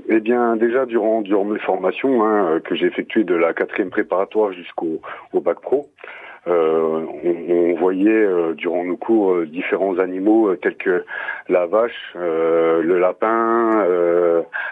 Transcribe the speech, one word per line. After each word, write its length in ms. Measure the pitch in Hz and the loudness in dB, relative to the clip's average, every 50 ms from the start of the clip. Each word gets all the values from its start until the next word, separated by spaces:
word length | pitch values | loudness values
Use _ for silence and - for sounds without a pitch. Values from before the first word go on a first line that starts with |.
| - - | -2 0
eh 100 | 110 110 | 0 0
bien, 360 | 107 110 120 123 123 117 117 | 2 2 0 2 2 2 2
déjà, 300 | 107 117 120 117 135 135 | 2 0 2 2 0 -2
durant, 360 | 120 113 117 104 110 110 113 | 0 -2 0 0 0 0 0
durant 240 | 104 92 104 101 98 | 0 0 0 0 0
mes 140 | 104 107 98 | 0 -4 -4
formations, 680 | - - 92 95 95 92 92 - - 135 135 117 107 | -2 -2 -2 0 0 -2 -2 0 0 0 2 2 2
hein, 300 | 107 107 104 98 82 80 | 2 2 2 2 2 0
euh, 40 | 82 | -2
que 160 | - - 87 | -2 -4 -4
j'ai 120 | 82 - 90 | 0 0 -2
effectuées 380 | - - - - - 117 104 | -2 -2 -8 -2 0 0 0
de 100 | 87 90 | 2 2
la 180 | 82 82 82 80 | 2 2 0 0
quatrième 360 | - 95 - - - 101 90 | -2 -4 -4 -2 -4 -4 -2
préparatoire 640 | 95 107 101 - 92 90 98 - - 107 107 101 | -2 -4 -2 -2 -2 -2 -2 -2 0 0 0 0
jusqu'au, 480 | 92 90 87 - - - 87 82 80 78 - - - - - - - | -2 -8 -14 -12 -10 -6 -6 -6 -6 -6 -8 -12 -16 -16 -16 -4 -4
au 80 | 90 | -2
bac 180 | 73 87 85 - | 0 0 -4 -4
pro, 280 | - - 131 143 143 - _ _ - - - - - - - - _ 85 | -2 -2 -2 -2 -2 -6 _ _ -20 -20 -18 -18 -18 -20 -20 -12 _ 0
euh, 580 | 90 85 80 80 80 80 80 80 80 80 80 71 73 76 78 | 0 2 2 2 2 2 0 0 -2 -2 -4 -6 -10 -4 -2
on, 280 | 87 85 85 85 87 87 | -2 -2 -2 -2 0 2
on 220 | 87 85 85 87 | 2 4 2 2
voyait, 340 | 78 87 92 95 92 98 107 | 2 0 0 2 2 2 4
euh, 440 | 110 110 107 98 92 87 85 80 80 | 4 4 2 2 2 2 0 0 -2
durant 320 | 76 - 85 82 90 90 | -4 -6 -4 -4 -4 -4
nos 100 | 90 87 | -4 -6
cours, 380 | - - - 113 110 101 95 90 | -6 0 0 2 2 4 2 2
euh, 120 | 90 82 | 0 -2
différents 540 | 78 78 87 - - - 87 92 98 92 85 | -4 -6 -8 -4 -2 -2 0 0 0 0 0
animaux, 480 | 95 92 92 95 95 107 110 113 113 101 | -2 -2 -2 -2 2 4 4 4 4 4
euh, 80 | 90 | 0
tels 220 | - - 98 - - | 0 -2 -4 -4 -2
que 260 | - 98 92 87 87 - - - - - - - - - | -2 0 0 0 -2 -4 -10 -10 -10 -10 -10 -12 -4 0
la 160 | 90 90 87 | 0 0 2
vache, 480 | 82 92 110 117 120 - - - - - | 2 0 0 0 0 -4 -10 -16 -16 -12
euh, 640 | 87 87 85 80 82 82 82 82 82 82 82 82 - | -6 -4 -2 -2 0 0 2 2 2 2 2 2 2
le 160 | - - 92 90 | 2 2 2 2
lapin, 840 | 90 90 90 - - 110 113 113 113 113 113 117 117 113 110 110 101 | 2 0 0 0 -2 0 0 0 0 0 2 2 2 2 2 2 2
euh, 560 | 87 90 90 87 85 85 87 87 85 85 82 82 - - - - - | 2 2 2 2 2 2 2 2 2 2 0 -2 -4 -8 -8 -8 -8